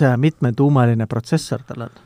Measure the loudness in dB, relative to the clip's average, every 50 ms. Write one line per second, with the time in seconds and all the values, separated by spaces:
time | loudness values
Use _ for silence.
0 | 2 2 2 2 0 -2 -2 -2 -2 -2 0 2 2 2 4 4 4 4 2 0
1 | -2 -4 -4 -6 -4 -2 -4 -4 -4 -4 -10 -10 -10 -12 -14 -14 -14 -14 -16 -20
2 | _